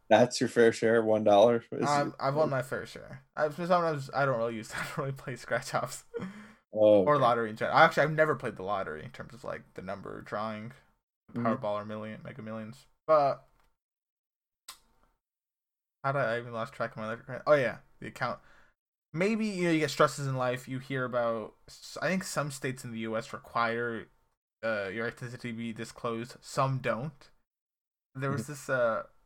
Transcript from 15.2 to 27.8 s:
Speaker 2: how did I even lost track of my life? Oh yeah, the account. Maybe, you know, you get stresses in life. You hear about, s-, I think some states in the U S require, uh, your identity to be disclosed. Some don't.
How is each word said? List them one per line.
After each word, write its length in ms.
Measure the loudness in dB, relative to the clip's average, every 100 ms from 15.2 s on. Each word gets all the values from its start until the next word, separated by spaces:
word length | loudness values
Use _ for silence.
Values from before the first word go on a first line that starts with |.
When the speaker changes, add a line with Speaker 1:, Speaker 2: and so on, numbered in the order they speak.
| _ _ _ _ _ _ _ _
Speaker 2:
how 80 | -4
did 80 | 0
I 160 | 0 -2
even 140 | -4
lost 200 | -8 -8
track 200 | -6 -8
of 60 | -6
my 100 | -8
life? 100 | -8 -10 -6 4
Oh 80 |
yeah, 240 | 4 4 -4 -14 _
the 60 | -16
account. 300 | -6 -6 -6 -14 -20 _ _ _ _ _
Maybe, 340 | -2 -2 0 -4
you 180 | -2
know, 60 | 2
you 80 | 2
get 100 | 0
stresses 360 | 2 2 2 -4
in 100 | -2
life. 320 | -2 -4 -6
You 100 | -10
hear 260 | -6 -4
about, 500 | -2 -2 0 -2 -6 -14 -20
s-, 280 | -20 -16 -6
I 60 | -2
think 140 | -2
some 280 | -2 -4 -4
states 340 | -4 -6 -6
in 80 | -8
the 60 | -6
U 160 | -4 -4
S 160 | -6
require, 760 | -12 -6 -2 0 0 -4 -6 -10 _ _ _ _ _
uh, 240 | -4 -2 -2
your 140 | -4 -6
identity 440 | -6 -12 -10 -10
to 60 | -8
be 160 | -8
disclosed. 640 | -8 -12 -8 -6 -6 -8 -14
Some 360 | -8 -2 0 0
don't. 520 | -2 -4 -6 -12 -20 _ _ _ _ _